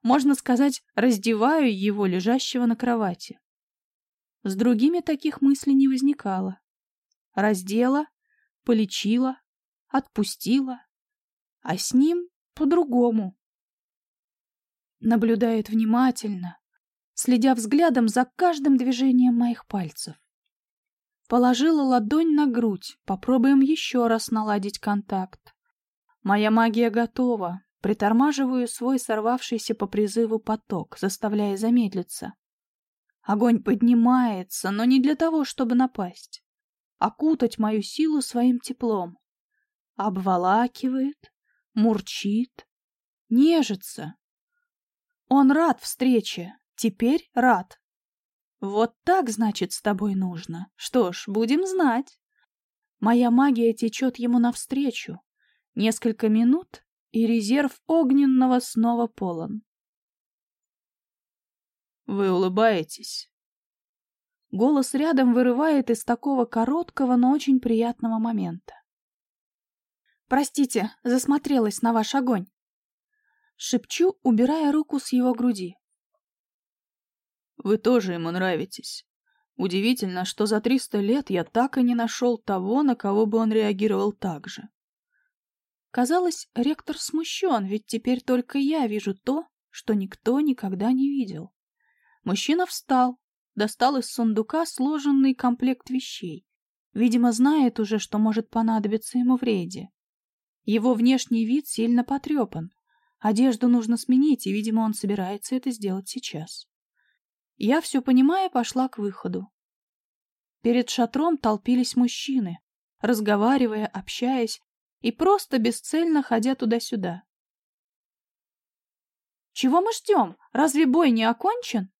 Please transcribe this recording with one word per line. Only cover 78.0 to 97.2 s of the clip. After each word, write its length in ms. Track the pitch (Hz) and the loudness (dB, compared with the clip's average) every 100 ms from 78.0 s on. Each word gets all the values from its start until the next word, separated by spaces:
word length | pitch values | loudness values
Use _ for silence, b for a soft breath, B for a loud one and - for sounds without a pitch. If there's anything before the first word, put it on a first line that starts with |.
| 190 | 0
ему 160 | 170 165 | -6 -4
нравитесь. 760 | 175 185 165 190 - - - _ _ _ _ _ - | -2 -2 -2 -6 -12 -16 -18 _ _ _ _ _ -6
Удивительно, 680 | 185 185 220 254 196 180 | -4 0 0 0 -4 -6
что 220 | 185 - 208 | -8 -4 0
за 140 | 214 | 0
триста 380 | 240 262 - 208 | 0 0 -2 -4
лет 320 | 202 269 - | 0 -2 -2
я 140 | 180 | -4
так 340 | 165 226 269 269 | -2 0 0 0
и 40 | |
не 120 | 247 | 0
нашёл 440 | 240 233 - 247 226 | 0 -4 -2 -2 -2
того, 440 | - 190 190 254 | -4 -4 0 0
на 140 | 294 240 | 2 0
кого 300 | 202 202 220 | 0 0 2
бы 120 | 226 | 0
он 140 | 220 | 0
реагировал 600 | 220 214 190 214 196 202 | 0 0 0 0 0 -2
так 360 | 202 190 151 - | -4 -8 -8 -14
же». 200 | - 214 _ _ _ _ _ _ _ _ _ _ _ _ | -18 -20 _ _ _ _ _ _ _ _ _ _ _ _
Казалось, 580 | - 247 349 359 - - | -4 0 0 0 -4 -10
ректор 440 | - 254 311 - 302 | -4 -4 -4 -8 -10
смущён, 680 | - 311 330 - 370 240 | -6 -6 -6 -4 -2 -2
ведь 220 | 190 214 _ | -2 -8 _
теперь 340 | 226 247 254 | -6 -2 -4
только 380 | - 254 247 277 | 0 -2 -2 -2
я 280 | 277 311 240 | -2 0 -2
вижу 260 | 208 202 | -4 -6
то, 320 | 190 - 285 339 _ _ | -6 -4 -4 -6 _ _
что 240 | - - | -12 -4
никто 460 | 214 190 - 226 269 | -2 -4 -6 -2 0
никогда 520 | 302 247 196 185 214 | 0 -2 -6 -4 -2
не 160 | 262 277 | 0 0
видел. 460 | 277 202 160 190 _ _ _ _ _ _ _ | -2 -6 -8 -14 _ _ _ _ _ _ _
Мужчина 400 | - 202 - 330 | -4 -4 0 0
встал, 560 | 359 - - 262 254 247 _ _ _ | 0 -6 0 2 2 -2 _ _ _
достал 440 | - 214 - 247 277 | -4 -4 0 0 0
из 120 | - | -4
сундука 540 | - 226 214 220 311 | -2 0 0 -2 -2
сложенный 680 | 330 - 269 302 285 277 269 | -4 -2 -2 0 2 4 4
комплект 560 | 254 247 240 254 254 - | 2 -2 0 -2 -2 -4
вещей. 560 | 262 - - 180 156 _ _ _ _ _ | -6 -6 -12 -12 -14 _ _ _ _ _
Видимо, 380 | - 240 233 | 0 2 4